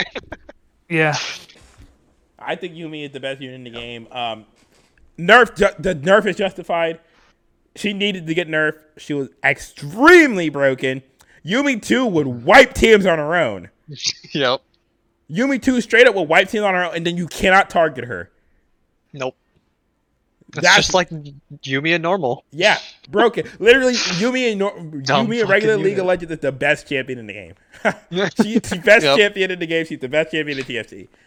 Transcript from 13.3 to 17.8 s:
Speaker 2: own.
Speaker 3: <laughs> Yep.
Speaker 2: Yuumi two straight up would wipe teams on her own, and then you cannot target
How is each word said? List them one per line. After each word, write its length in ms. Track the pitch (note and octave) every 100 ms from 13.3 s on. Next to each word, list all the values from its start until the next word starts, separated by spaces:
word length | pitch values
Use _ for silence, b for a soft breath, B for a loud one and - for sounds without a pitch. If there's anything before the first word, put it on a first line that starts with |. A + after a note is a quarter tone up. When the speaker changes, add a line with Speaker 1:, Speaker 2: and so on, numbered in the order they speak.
| F3
Speaker 2:
own. 320 | B2+ F#2+ E2+ _ -
Speaker 3:
<laughs> 460 | C#3+ - - -
Yep. 280 | D3+ B2+ C3+ _ _ _ _ _ _ -
Speaker 2:
Yuumi 300 | E3+ C4+ C4
two 180 | C4 B3
straight 260 | - A3+ B3+
up 100 | G3
would 120 | D3+
wipe 220 | F3 G3
teams 140 | G#3+ G3+
on 80 |
her 100 | F3+
own, 120 | F3 E3+
and 80 | E3+
then 100 | F3
you 120 | E3
cannot 420 | - G3 F#3+ -
target 340 | F3